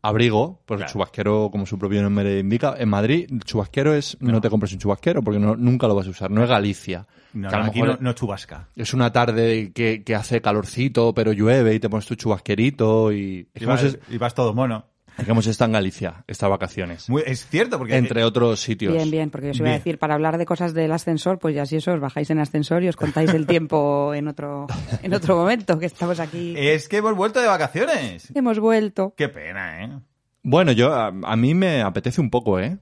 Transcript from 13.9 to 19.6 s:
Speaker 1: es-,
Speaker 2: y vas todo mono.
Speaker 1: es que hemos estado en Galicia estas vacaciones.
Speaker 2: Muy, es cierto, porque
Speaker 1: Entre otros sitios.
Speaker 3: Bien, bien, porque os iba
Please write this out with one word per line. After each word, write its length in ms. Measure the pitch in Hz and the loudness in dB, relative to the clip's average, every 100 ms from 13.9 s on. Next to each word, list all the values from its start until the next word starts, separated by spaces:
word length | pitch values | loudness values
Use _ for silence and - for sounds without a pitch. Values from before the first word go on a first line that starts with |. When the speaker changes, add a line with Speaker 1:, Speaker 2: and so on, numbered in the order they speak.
Speaker 1:
es-, 60 | 135 - | -2 -10
Speaker 2:
y 80 | 120 | -4
vas 160 | 120 | -4
todo 200 | - 120 110 | 0 0 0
mono. 300 | 131 110 - _ _ - | -2 -4 -10 _ _ -10
Speaker 1:
es 80 | 104 | 0
que 60 | |
hemos 140 | 113 110 | 2 2
estado 200 | 110 117 | 2 2
en 40 | |
Galicia 500 | 110 95 - 90 85 - | 2 0 -4 -8 -8 -14
estas 220 | - 101 | -2 0
vacaciones. 600 | 98 92 - 90 85 - | 0 -2 -6 -8 -10 -4
Speaker 2:
Muy, 120 | 135 131 | -2 -2
es 200 | 127 - | -6 -4
cierto, 300 | 151 247 160 | -2 0 -2
porque 200 | 120 131 | 0 0
Speaker 1:
Entre 260 | 117 117 | 2 2
otros 360 | 113 117 117 107 | 2 4 2 2
sitios. 340 | - 107 101 | -2 -2 0
Speaker 3:
Bien, 180 | 160 156 | 0 0
bien, 180 | 156 156 | -2 -4
porque 200 | 143 143 | -6 -6
os 60 | |
iba 100 | - | -2